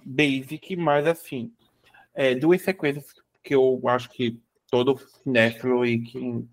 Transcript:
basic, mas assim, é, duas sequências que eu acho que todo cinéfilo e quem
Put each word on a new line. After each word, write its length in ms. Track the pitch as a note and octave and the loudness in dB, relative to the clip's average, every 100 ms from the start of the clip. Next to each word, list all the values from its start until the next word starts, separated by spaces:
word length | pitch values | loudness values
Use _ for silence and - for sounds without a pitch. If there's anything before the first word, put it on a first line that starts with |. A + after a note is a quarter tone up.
| - | -6
basic, 680 | C3 D3 C3+ B2+ D#3 - F#3 | 0 0 0 -6 -14 -10 -4
mas 320 | E3 D3 D3 | 0 2 2
assim, 440 | E3 - C3+ A2+ - _ _ _ _ _ | -2 -6 -12 -12 -16 _ _ _ _ _
é, 220 | - C3+ B2+ | -2 0 2
duas 260 | D#3 F#3 | 2 2
sequências 440 | F#3 F#3+ D3 D3 - _ _ _ | 0 -4 -2 -4 -8 _ _ _
que 140 | - C#3 | -2 2
eu 260 | C3 B2+ B2 | 2 2 0
acho 220 | B2 A#2+ | 0 -2
que 280 | - A#2+ A#2 _ _ _ | -6 -6 -6 _ _ _
todo 280 | B2 B2 C3 - _ | 0 2 0 -4 _
cinéfilo 600 | - B2 A2+ A2+ B2+ B2 B2 | -2 2 2 2 -2 0 2
e 140 | A#2 | 0
quem 460 | A#2 C3 B2+ A#2 A#2 | -4 -10 -8 -8 -10